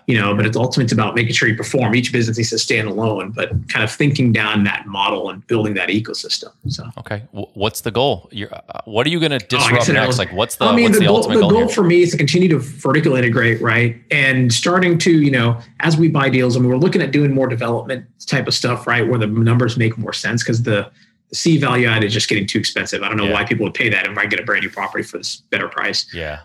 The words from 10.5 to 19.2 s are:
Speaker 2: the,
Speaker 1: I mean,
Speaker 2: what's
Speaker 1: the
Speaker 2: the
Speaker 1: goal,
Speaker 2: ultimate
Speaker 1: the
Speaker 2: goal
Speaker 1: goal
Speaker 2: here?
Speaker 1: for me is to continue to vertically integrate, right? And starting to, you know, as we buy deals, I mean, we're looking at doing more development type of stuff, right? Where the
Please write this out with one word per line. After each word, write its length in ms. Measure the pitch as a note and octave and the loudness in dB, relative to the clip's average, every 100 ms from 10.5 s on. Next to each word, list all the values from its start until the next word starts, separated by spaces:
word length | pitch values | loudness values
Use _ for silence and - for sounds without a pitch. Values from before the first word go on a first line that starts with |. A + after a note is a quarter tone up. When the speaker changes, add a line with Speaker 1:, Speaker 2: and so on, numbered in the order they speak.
| - | 0
Speaker 2:
the, 80 | - | 2
Speaker 1:
I 80 | A#3+ | 4
mean, 80 | A#3 | 4
Speaker 2:
what's 100 | - | 4
Speaker 1:
the 40 | |
Speaker 2:
the 60 | E3+ | 6
Speaker 1:
goal, 100 | A3 | 4
Speaker 2:
ultimate 180 | G#3+ A3 | 4 4
Speaker 1:
the 40 | |
Speaker 2:
goal 80 | F3+ | 4
Speaker 1:
goal 80 | A3+ | 4
Speaker 2:
here? 80 | A#3 | 2
Speaker 1:
for 160 | A3+ | 2
me 180 | E3+ F3 | 4 4
is 80 | E3+ | 4
to 60 | D#3 | 2
continue 300 | C#3+ F3+ F#3 | 0 2 4
to 80 | C#3+ | 2
vertically 600 | A#2+ - C3+ D3+ D#3 B2+ | -2 -6 -2 2 2 2
integrate, 440 | B2 A#2 A#2 A2+ | 2 2 2 2
right? 340 | A#2+ A#2 A#2 A2+ - | 0 2 0 -2 -4
And 420 | D3 C3+ C3 B2 | 0 2 2 2
starting 460 | A#2 F3 F#3 F3 E3 | 0 2 2 2 2
to, 120 | F3+ D#3+ | 4 4
you 80 | C#3+ | 4
know, 280 | B2+ A#2 A#2 - - | 2 2 0 -6 -4
as 160 | D#3 D#3 | 0 2
we 120 | E3 | 2
buy 200 | C#3+ C3+ | 2 2
deals, 280 | B2+ B2+ B2 | 2 2 2
I 40 | |
mean, 80 | B2 | 2
we're 80 | B2+ | 2
looking 260 | F3+ F#3+ | 2 2
at 100 | C#3 | 0
doing 200 | D3 C#3+ | 2 2
more 120 | C3+ B2+ | 2 0
development 560 | A#2+ A#2 A#2 B2 B2+ - - - | -2 -2 -4 -4 -10 -12 -18 -4
type 200 | C3 - | -4 -2
of 80 | |
stuff, 320 | - B2 A#2+ - | -2 -2 -4 -2
right? 220 | A#2+ A2+ | 0 0
Where 100 | |
the 80 | B2 | 0